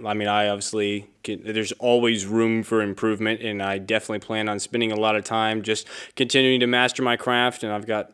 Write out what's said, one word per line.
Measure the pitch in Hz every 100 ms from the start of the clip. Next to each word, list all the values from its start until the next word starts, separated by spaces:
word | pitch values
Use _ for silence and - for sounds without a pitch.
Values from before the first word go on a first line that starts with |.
| 110
I |
mean, | 104 104
I | 104 104
obviously | 101 - 110 104 104 101 _
can, | - 104
there's | 110 110 107
always | 117 123 120 120 110 98
room | 110 113 113
for | 107 113
improvement, | 104 95 110 104 110 110
and | 113 104
I | 98 98
definitely | 95 110 - 107
plan | - 110 110
on | 104
spending | - 120 113
a | 107
lot | 110 107
of |
time | 101 113 110 110
just | 104 107 - - - -
continuing | 123 135 131 127
to | 123
master | 123 127 -
my | 127 120
craft, | - 123 123 -
and | 110
I've | 104 104
got, | 107 -